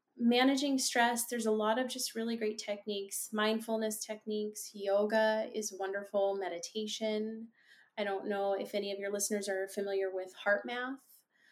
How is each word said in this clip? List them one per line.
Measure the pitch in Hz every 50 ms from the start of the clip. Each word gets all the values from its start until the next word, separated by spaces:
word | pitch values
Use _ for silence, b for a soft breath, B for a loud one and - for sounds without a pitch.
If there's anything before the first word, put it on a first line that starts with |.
| _ _ _
Managing | - 240 233 240 247 254 269 277 269 294 277 269
stress, | 262 - - - 247 233 - - 233 -
there's | - 247 233 220
a | 220
lot | 214 214 214 214 220 247
of | 254
just | 247 - 254 - - -
really | 226 226 233 226
great | 226 220 214 220
techniques, | - - 214 202 208 - 214 208 202 196 196 - - - - 220
mindfulness | 214 214 220 220 226 226 226 226 220 220 220 214 - -
techniques. | - 214 214 - 220 214 214 208 214 214 - - - -
Yoga | 202 196 196 196 202 208 214 220 220 220 220 220 220 220 - -
is | 220 208 - 196 185
wonderful, | 190 190 196 202 202 - - 202 196 196 196
meditation. | 196 190 175 170 175 170 - - 220 214 214 - - 220 214 214 214 214 220 226 220 226 - b b b b b b b b b
I | 220 202
don't | 202 196 196 -
know | 214 202 196 202 202 196
if | 196 208 208 -
any | 202 196 202
of | 202 202
your | 202 202
listeners | 208 202 202 - 214 202 202 202
are | 190 190 190 196 -
familiar | 208 202 202 196 196 190 190 190
with | 185 185 185 - - -
HeartMath. | 208 202 202 247 247 240 247 254 262 269 262 _ _ - - _ _ _ _ _ _